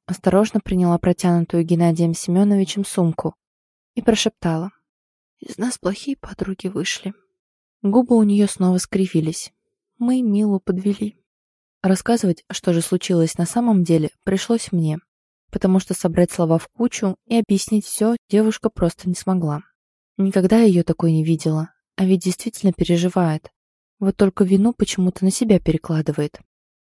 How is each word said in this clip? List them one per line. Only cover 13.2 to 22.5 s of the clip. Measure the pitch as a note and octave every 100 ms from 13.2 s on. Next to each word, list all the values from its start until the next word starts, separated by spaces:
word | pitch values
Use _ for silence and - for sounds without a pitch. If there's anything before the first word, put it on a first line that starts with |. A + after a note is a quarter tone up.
| E3 -
на | E3+
самом | A#3+ A#3+ G3+
деле, | F3 E3 D3+ -
пришлось | - F#3+ - A#3 -
мне, | F3+ D#3+ D#3 - _ _ _ _
потому | - F#3+ F#3+
что | -
собрать | F#3+ F3+ E3 F3
слова | - E3 E3
в | -
кучу | - A#3 - G3+ F#3 -
и | A#3
объяснить | A3 G3 - G#3+ -
все | - G#3+ A#3 -
девушка | G3+ A3 A3 A3
просто | - E3+ - F#3
не | F3
смогла. | - F#3 D#3+ D3 - _ _ _ _ -
Никогда | G3 F#3+ F#3 A3
ее | A3+ F3 E3
такой | D#3+ E3
не | D#3+ D#3
видела, | D#3+ D#3+ D#3 D#3+ _ _ -
а | F#3+
ведь | F#3
действительно | F#3 F3+ A#3